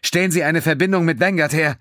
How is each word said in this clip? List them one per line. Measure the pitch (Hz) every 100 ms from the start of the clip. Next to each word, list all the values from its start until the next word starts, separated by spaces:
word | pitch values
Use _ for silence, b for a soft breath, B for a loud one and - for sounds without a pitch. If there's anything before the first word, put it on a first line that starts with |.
Stellen | - 175 185
Sie | 170
eine | 147 165
Verbindung | 156 147 185 190
mit | 170 139
Vanguard | 180 190 147
her | 151 156 131